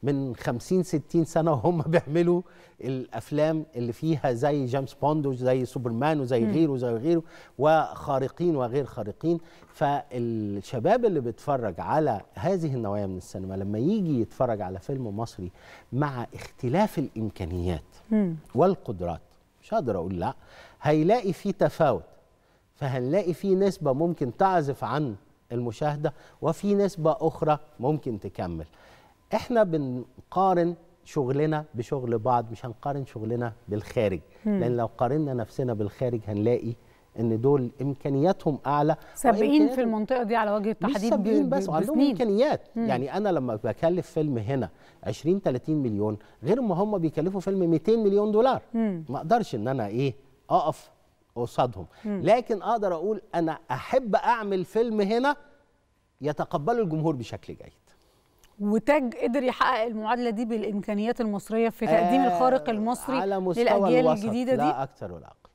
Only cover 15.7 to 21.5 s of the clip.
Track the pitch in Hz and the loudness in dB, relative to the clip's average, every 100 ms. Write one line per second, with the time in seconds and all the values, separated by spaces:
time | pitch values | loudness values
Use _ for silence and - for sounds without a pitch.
15.7 | - - 120 147 127 117 - - - 127 | -20 -8 -2 -2 -4 -10 -12 -18 -8 -2
16.7 | 147 214 - 135 - 110 - 87 87 87 | 2 0 0 -6 -4 -8 -6 -6 -4 -2
17.7 | 82 - - - 220 196 160 - 120 175 | -4 -6 -20 -2 0 0 -2 -6 2 2
18.7 | 190 - 98 87 82 - _ _ _ - | 2 -6 -6 -6 -8 -12 _ _ _ -6
19.7 | 226 135 95 85 92 90 - - - - | -4 -2 -2 -4 -4 -4 -6 -18 -20 -20
20.7 | - 151 156 160 233 202 - 202 | -6 0 2 4 2 0 -4 -4